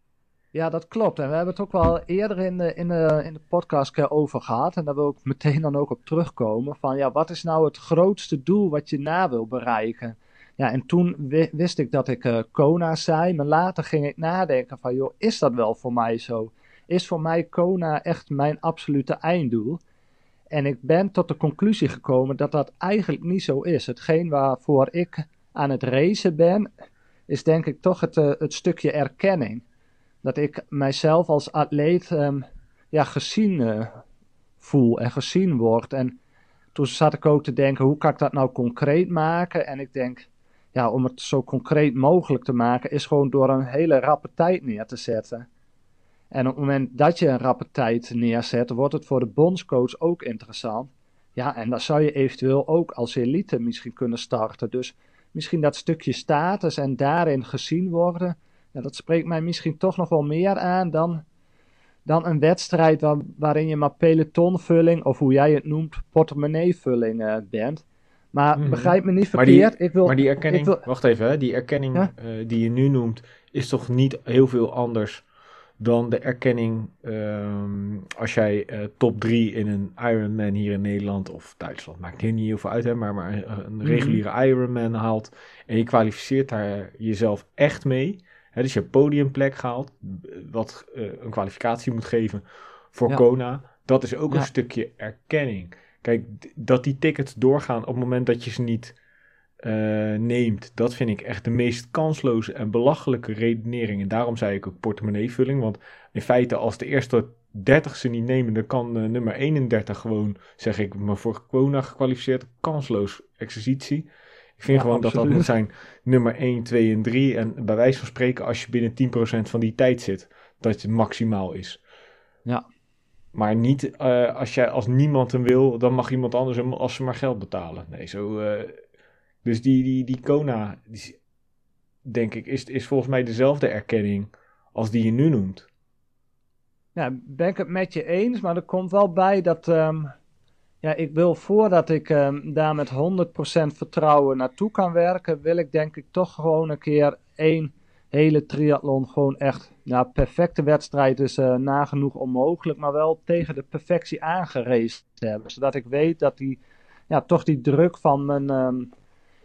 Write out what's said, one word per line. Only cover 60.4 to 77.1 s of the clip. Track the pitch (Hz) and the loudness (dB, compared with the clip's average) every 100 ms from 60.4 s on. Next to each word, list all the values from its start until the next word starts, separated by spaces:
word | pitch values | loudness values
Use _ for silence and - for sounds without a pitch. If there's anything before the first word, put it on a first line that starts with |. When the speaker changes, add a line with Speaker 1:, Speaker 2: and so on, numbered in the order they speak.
| 190 196 | 0 0
Speaker 1:
aan | 180 180 180 | 0 0 0
dan, | 156 170 165 160 _ _ _ _ _ _ _ | 0 -2 -4 -10 _ _ _ _ _ _ _
dan | - 160 165 | 0 0 2
een | 156 | 2
wedstrijd | 151 180 - 170 160 156 | 2 2 0 4 4 4
waar-, | 151 151 - - | 2 0 -4 -4
waarin | 151 151 160 | 0 0 0
je | 151 | 0
maar | 147 | -2
pelotonvulling, | - 165 160 151 - 175 185 - 170 165 170 | 2 4 4 2 2 2 2 2 4 6 4
of | 139 127 | 0 2
hoe | 139 | 4
jij | 135 147 | 6 6
het | 147 151 | 4 0
noemt, | 151 160 - - | -4 -4 -8 0
portemonneevulling, | 160 156 143 147 156 175 175 - 123 113 113 110 | 2 2 0 -2 0 0 0 0 0 0 -2 -2
eh, | 110 101 | -4 -4
bent. | 110 117 156 - _ _ _ _ | -4 -4 -6 -12 _ _ _ _
Maar | 139 143 151 | 2 4 4
Speaker 2:
Mhm. | 147 | 2
Speaker 1:
begrijp | 120 175 185 | 2 4 4
me | 185 | 4
niet | 185 202 | 2 2
Speaker 2:
Maar | - 127 | 4 8
die, | 180 | 10
Speaker 1:
verkeerd, | 214 220 | 8 4
ik | 175 | 0
wil, | 180 180 | 4 4
Speaker 2:
maar | 135 | 6
die | 139 | 4
erkenning, | 139 151 175 151 | 2 2 2 2
Speaker 1:
ik | |
wil | 185 | 0
Speaker 2:
wacht | - 127 | 0 0
even, | 131 110 113 | 2 4 2
hè, | 147 | 0
die | 127 | 0
erkenning, | 113 120 143 135 131 | -2 -2 -2 0 0
Speaker 1:
Ja? | 190 - | 0 -2
Speaker 2:
eh, | 117 113 113 | -10 -8 -4
die | 117 | 0
je | 113 | 0
nu | 120 139 | 2 4
noemt, | 135 117 113 - - _ | 4 0 -4 -10 -20 _
is | 127 127 | -6 -2
toch | 127 - | -4 0
niet | 123 135 - | 2 2 0
heel | - 123 131 | 0 4 4
veel | 123 113 | 4 0
anders | 123 120 113 104 - _ _ _ - _ _ | -2 -2 -2 -4 -6 _ _ _ -20 _ _
dan | 113 120 120 | 2 2 2
de | 117 | -2
erkenning, | 131 120 131 120 113 113 110 - | -2 0 0 2 0 -4 -6 -12
ehm, | 120 | -10